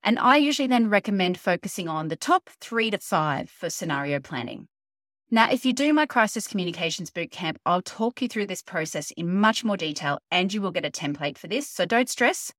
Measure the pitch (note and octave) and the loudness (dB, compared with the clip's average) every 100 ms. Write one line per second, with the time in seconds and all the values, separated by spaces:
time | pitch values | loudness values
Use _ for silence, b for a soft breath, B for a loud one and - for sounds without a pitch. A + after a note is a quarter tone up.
0 | G3+ A3+ B3 C#4+ C#4+ D4 C4 B3 A3+ G3+ | 2 4 6 6 4 2 2 4 4 4
1 | G#3+ G3+ F3+ F3+ - F3 F#3+ - E3+ D#3 | 2 0 0 0 0 -2 -2 -8 -4 -4
2 | D#3 D#3+ - F4+ - _ - A3+ A3+ G3+ | -4 -4 2 2 2 _ -6 -2 0 -2
3 | - F3+ D#3 C#3 - - E3+ - E3+ C#3 | 0 0 2 -2 -6 -8 -8 -6 -4 -2
4 | C#3+ C#3+ C#3 C3+ A2+ - - _ _ _ | -2 -4 -4 -8 -8 -12 -18 _ _ _
5 | _ _ _ A3+ - B3+ C4 B3+ D4 D4+ | _ _ _ 2 4 2 0 2 4 4
6 | D4+ B3 G#3+ A3+ - G3+ F3 E3+ E3 D#3+ | 4 4 2 0 -6 -4 -4 -2 -4 -4
7 | E3 - E3+ - E3 D#3 - F3+ - - | -8 -8 -8 -6 -6 -2 0 0 0 -4
8 | A3+ - A#3+ A3 G3+ F3+ - F3+ D#3+ D#3 | -4 -2 -4 -2 -4 -6 -6 -4 -4 -6
9 | - - E3+ F#3+ A3 A3+ A3+ G3 D#3 D3 | -8 -6 0 4 4 2 -2 -2 -4 -4
10 | D3 D3 _ F3 F#3 G#3+ G3 E3+ D3+ - | -4 -4 _ 0 0 -2 -2 -2 -4 -4
11 | D3 D3 D3 C3 E3 A3+ C#4+ - F3 A#3 | -6 -4 -4 -6 -6 -6 -6 -4 2 2
12 | B3 - B3 F#4 - | 2 2 0 0 -8